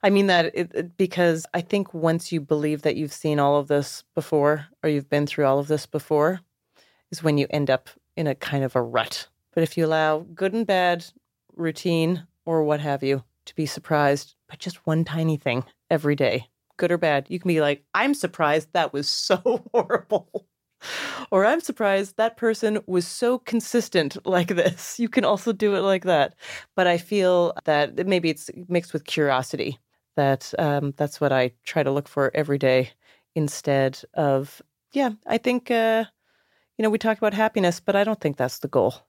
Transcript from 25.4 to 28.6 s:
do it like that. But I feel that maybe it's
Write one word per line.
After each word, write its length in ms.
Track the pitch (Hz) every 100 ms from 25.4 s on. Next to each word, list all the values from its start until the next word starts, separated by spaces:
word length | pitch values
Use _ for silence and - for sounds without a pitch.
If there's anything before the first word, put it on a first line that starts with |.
| -
do 220 | 202 214
it 60 | 196
like 240 | 196 190
that. 300 | 175 165 143 _ - - -
But 120 | - 180
I 100 | 175
feel 560 | 175 208 185 180 175 -
that 420 | - 147 147 - 185
maybe 240 | 185 165
it's 200 | 151 - -